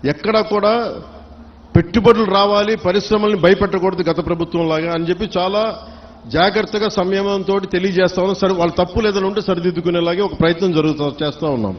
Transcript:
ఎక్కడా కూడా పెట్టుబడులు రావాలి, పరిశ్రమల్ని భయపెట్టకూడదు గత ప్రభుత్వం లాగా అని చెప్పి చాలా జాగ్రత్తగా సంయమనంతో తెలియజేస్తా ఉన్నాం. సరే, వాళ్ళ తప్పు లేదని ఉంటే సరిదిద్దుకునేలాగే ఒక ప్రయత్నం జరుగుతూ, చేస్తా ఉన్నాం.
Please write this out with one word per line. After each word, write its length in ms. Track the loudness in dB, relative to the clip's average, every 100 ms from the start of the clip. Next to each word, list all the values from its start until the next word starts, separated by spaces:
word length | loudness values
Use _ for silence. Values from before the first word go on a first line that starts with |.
ఎక్కడా 360 | -2 -2 0 0
కూడా 540 | 2 2 2 2 -2 -6 -14 -18 -20 -20 -20 -20 -8 -6
పెట్టుబడులు 480 | -2 2 4 4
రావాలి, 520 | 4 2 2 2 2 0
పరిశ్రమల్ని 640 | 0 0 0 0 2 4
భయపెట్టకూడదు 720 | 4 4 2 0 -2 0 -2
గత 160 | -2 -2
ప్రభుత్వం 420 | -4 -2 -2 0
లాగా 260 | 0 -2
అని 140 | -2 -2
చెప్పి 220 | -2 -2 -2
చాలా 400 | 0 0 -2 -4 -14 -20 -20 -20 -6
జాగ్రత్తగా 600 | 0 2 2 -2 -2 -2
సంయమనంతో 720 | 0 0 0 0 -2 0 -2
తెలియజేస్తా 640 | 0 -2 0 2 2 2
ఉన్నాం. 120 | 0
సరే, 180 | 2 0
వాళ్ళ 200 | 2 0
తప్పు 280 | 2 0 2
లేదని 240 | 0 2
ఉంటే 160 | 0 -2
సరిదిద్దుకునేలాగే 800 | -2 0 0 0 -2 0 0 0
ఒక 200 | -2 0
ప్రయత్నం 320 | 0 2 2
జరుగుతూ, 400 | 2 2 0 -4 -2
చేస్తా 260 | -6 -2 -2
ఉన్నాం. 280 | -2 -2